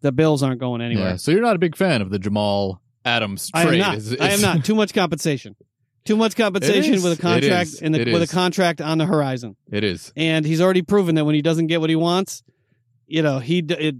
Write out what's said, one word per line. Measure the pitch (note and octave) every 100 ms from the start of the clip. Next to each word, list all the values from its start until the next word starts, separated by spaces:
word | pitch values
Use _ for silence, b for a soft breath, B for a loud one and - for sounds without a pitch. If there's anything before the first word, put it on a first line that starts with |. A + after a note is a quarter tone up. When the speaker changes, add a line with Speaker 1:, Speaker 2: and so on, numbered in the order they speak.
Speaker 1:
the | D3
Bills | B2+ D#3 D3+
aren't | C3+ B2
going | B2+ A#2+
anywhere. | A#2+ A2+ F#2+
Speaker 2:
Yeah. | F2+
So | -
you're | F3
not | A#3+ F#3+
a |
big | F3 D3+
fan | F#3+ C3+
of | F#2+
the | G2
Jamal | G2 G#2 G#2 G2+ G2 G2 _ _
Adams | - A#2 G#2+ G2 -
Speaker 1:
I | D#3+
am | E3+
Speaker 2:
trade, | -
Speaker 1:
not. | G3 G#2+
Speaker 2:
is, | G#2+ A#2+
Speaker 1:
I | F3
am |
Speaker 2:
is | G3+
Speaker 1:
not. | G#3 E3+
Too | C3+
much | A3 G#3
compensation. | - F3+ D#3+ E3+ C#3 G#2+ G2+ _ _ _ _
Too | - G#3+
much | A3+ G#3
compensation | A3 F#3+ C#3 G3+ D#4
Speaker 2:
It | G#3+
is. |
Speaker 1:
with | F3+
a | E3
Speaker 2:
It |
Speaker 1:
contract | F3 E3+ C#3+ F3+ E3+
Speaker 2:
is. | -
Speaker 1:
in | D#3+
the, | D#3
Speaker 2:
It | A#2+
Speaker 1:
with | E3+
a |
Speaker 2:
is. | E3
Speaker 1:
contract | F3 F3+ F3 F3+ D#3
on | D#3 D#3+
the | D#3+
horizon. | D#3+ C#3 C3 A#2 G2 _
Speaker 2:
It | G#2
is. | G#2 F2 -
Speaker 1:
And | - D#3+ D#3+ D3+
he's | D#3+
already | F#3 F#3
proven | E3 G3+ F3+ D#3+
that |
when | D3+
he | D3+
doesn't | D3+ E3 E3
get | E3
what | D#3+
he | D#3+
wants, | E3+ F3+ G3 - _ _ _ _ _ _ _
you | D#3
know, | D3+ C3+
he | A#2+ F3
d-, | D#3
it, | D#3+ D#3 C3